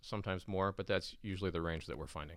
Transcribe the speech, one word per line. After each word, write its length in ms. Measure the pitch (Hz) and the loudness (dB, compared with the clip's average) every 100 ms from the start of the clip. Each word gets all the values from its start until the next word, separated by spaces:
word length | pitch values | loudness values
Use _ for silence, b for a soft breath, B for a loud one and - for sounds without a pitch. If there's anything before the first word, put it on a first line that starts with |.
sometimes 440 | - 104 98 92 - | -6 -2 0 -2 0
more, 240 | 95 98 | 4 4
but 160 | 98 95 | 2 2
that's 300 | 98 - - | 2 2 -8
usually 300 | 104 92 95 | -4 0 0
the 100 | 85 | 2
range 260 | 85 80 - | 2 0 -2
that 120 | 62 | -6
we're 80 | 73 | -6
finding. 300 | - 76 | -8 -8